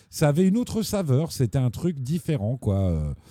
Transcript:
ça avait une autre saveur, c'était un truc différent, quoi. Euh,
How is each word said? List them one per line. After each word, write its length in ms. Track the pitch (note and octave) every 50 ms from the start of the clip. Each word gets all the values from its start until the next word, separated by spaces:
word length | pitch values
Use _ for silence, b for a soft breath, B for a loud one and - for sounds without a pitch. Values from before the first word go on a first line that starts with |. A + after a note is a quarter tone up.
| b b
ça 180 | b - D#3+ D3
avait 180 | C#3+ D#3+ F#3+
une 120 | F#3+ F#3+ A#3+
autre 240 | B3 - - A3 G3+
saveur, 500 | - - G3+ F#3 D3 B2+ C3 E3 D#3 -
c'était 240 | - C3 G#2+ - C#3
un 120 | B2+ B2
truc 300 | - - - F3 E3+ C#3
différent, 580 | B2+ A#2+ E3 F3 - - D#3 B2 G2 A2 C3 B2
quoi. 320 | - G#2+ G2 G2 F#2+ F#2
Euh, 240 | E2+ D#2 D2+ D2 C2+ - B B